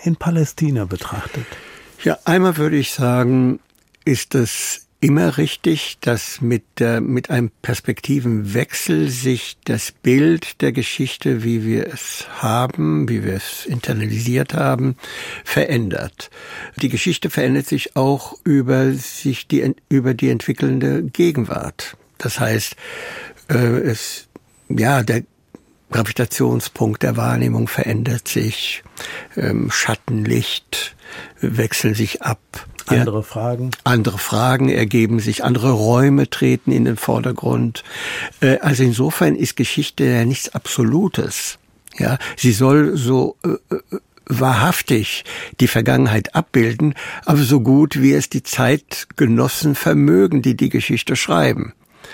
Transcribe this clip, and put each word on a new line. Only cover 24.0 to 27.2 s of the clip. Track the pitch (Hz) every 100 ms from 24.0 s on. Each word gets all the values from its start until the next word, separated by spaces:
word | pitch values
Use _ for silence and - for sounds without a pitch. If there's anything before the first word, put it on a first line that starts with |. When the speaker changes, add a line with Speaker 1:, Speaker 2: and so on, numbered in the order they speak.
| - - - - _ _ _
Speaker 2:
ja, | - 113 139
der | 110 117 - _ _ - _ _ _
Gravitationspunkt | 113 107 - 117 - 127 120 - - 110 107
der | -
Wahrnehmung | 117